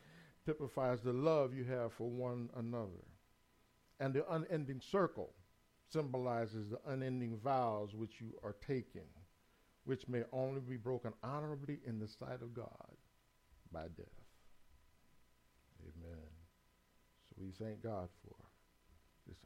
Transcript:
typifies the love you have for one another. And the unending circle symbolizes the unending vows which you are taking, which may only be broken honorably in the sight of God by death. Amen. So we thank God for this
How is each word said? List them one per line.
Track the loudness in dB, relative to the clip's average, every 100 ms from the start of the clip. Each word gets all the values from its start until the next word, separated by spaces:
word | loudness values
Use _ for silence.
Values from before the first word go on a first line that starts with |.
| -20 -20 -20 -8
typifies | -2 0 0 4 4 4
the | 4
love | 6 8 8 6
you | 2
have | 0 2 0
for | 0 -2
one | 0 0 -2 -4 -4
another. | -2 -2 -2 -6 -14 -20 -20 -20 _ -20 -20 _ _ 0
And | 2
the | 4 4
unending | 2 2 0 0 -4
circle | 2 6 6 4 -6 -8 -20 _ _ _ -2
symbolizes | 0 2 2 2 4 2 0 -4
the | -4 -2
unending | 0 0 0 0 0
vows | 4 6 6 4 0
which | -2 -6 -4
you | -10 -6
are | -6 -6 0
taking, | 0 0 -10 -12 -16 -20 -20 -20 _ -20 _
which | -2 -2 0
may | 0 0
only | 0 2 0
be | -4 -4
broken | 0 0 -2 -4
honorably | -4 -2 -2 -4 -4 -4 -2
in | -2
the | -4
sight | -6 -6 -6
of | -6
God | -6 -8 -10 -16 -18 -20 _ _ _ _ -20 -10
by | -8 -6 -8
death. | -12 -14 -16 -20 -20 -20 -20 -20 -20 -20 -20 -20 -20 -20 -20 -20 -20 -18
Amen. | -16 -12 -10 -10 -12 -16 -20 _ -20 _ _ -20 -20 _ -20
So | -8
we | -8
thank | -4 -6 -4
God | -2 -2 -4 -8
for | -20 -18 -20 -20 _ _ _ -20 -20 _ -18
this | -16